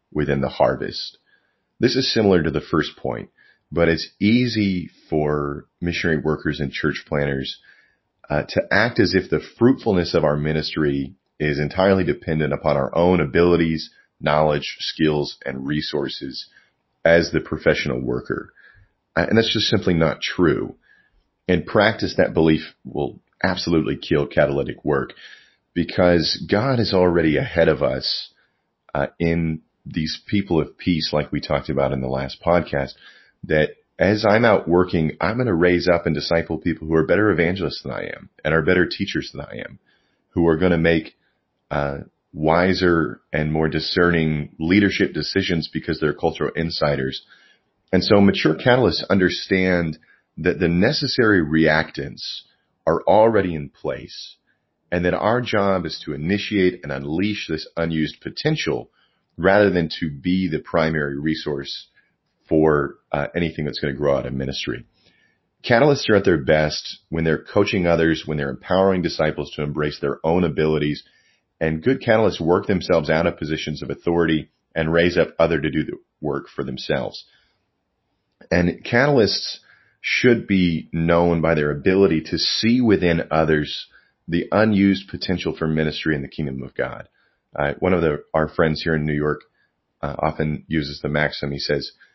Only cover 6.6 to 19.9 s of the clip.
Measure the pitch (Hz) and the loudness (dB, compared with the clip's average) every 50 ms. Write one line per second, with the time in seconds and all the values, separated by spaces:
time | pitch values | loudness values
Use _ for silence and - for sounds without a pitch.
6.6 | 76 69 - - - 76 76 - - - 78 73 71 71 69 67 65 - - - | -6 -6 -6 -4 -2 -2 -4 -4 -6 -6 -4 -2 -2 -2 -2 -4 -6 -8 -10 -14
7.6 | _ _ _ _ _ _ _ _ _ _ _ _ - - 73 73 - - - - | _ _ _ _ _ _ _ _ _ _ _ _ -10 -6 -4 -4 -4 -2 -2 -4
8.6 | - - - 98 110 120 117 - 104 85 90 92 - - - 78 - - - _ | -2 0 2 2 2 2 2 2 2 2 2 0 0 0 -2 -4 -4 -6 -2 _
9.6 | 117 123 135 - - 117 98 90 85 - - 85 76 76 76 73 73 76 78 78 | 2 4 4 2 0 0 0 0 0 2 0 0 2 2 0 0 -2 -2 -2 -2
10.6 | 73 - - 80 76 73 69 69 67 67 - _ _ _ _ _ 76 76 71 71 | -4 -4 -2 -2 0 0 0 -2 -4 -8 -12 _ _ _ _ _ -4 -2 -2 -2
11.6 | 76 71 - 95 95 98 95 95 90 78 - - - 90 78 78 78 71 69 69 | -4 -4 0 2 2 4 4 2 2 0 -2 -4 -4 -4 -2 -2 0 -2 -2 -2
12.6 | - 78 71 69 67 - - 82 87 90 90 87 78 69 64 82 85 87 87 82 | -2 0 0 0 -2 0 0 2 4 4 4 2 0 0 2 2 4 4 4 4
13.6 | 85 82 80 78 - - _ _ _ _ _ _ 78 76 73 76 78 76 73 73 | 2 0 0 -4 -6 -12 _ _ _ _ _ _ -2 0 2 2 2 2 0 0
14.6 | - - - - - - - - 80 76 76 73 71 69 - - - 67 67 65 | -4 -8 -10 -10 -10 -12 -4 0 0 0 2 0 -2 -4 -8 -10 -10 -10 -10 -8
15.6 | 67 69 76 76 73 - - 73 71 67 - - 73 67 64 - - - _ _ | -8 -6 -6 -6 -6 -6 -6 -6 -6 -6 -8 -10 -12 -12 -12 -14 -16 -18 _ _
16.6 | _ _ _ _ _ _ _ _ _ 85 85 87 82 - - 76 - - 82 78 | _ _ _ _ _ _ _ _ _ 4 4 6 4 2 -2 -4 -4 -4 -8 -2
17.6 | - 82 76 - - 73 64 64 65 60 62 62 - - - - - - _ _ | 0 0 0 0 -2 -4 -4 -4 -4 -4 -6 -6 -6 -6 -8 -8 -8 -12 _ _
18.6 | _ - _ _ _ _ _ _ _ _ _ 82 85 - - 113 110 - - 113 | _ -20 _ _ _ _ _ _ _ _ _ -4 0 2 2 2 2 2 0 -2
19.6 | - - - 101 - 98 | -2 0 0 0 0 2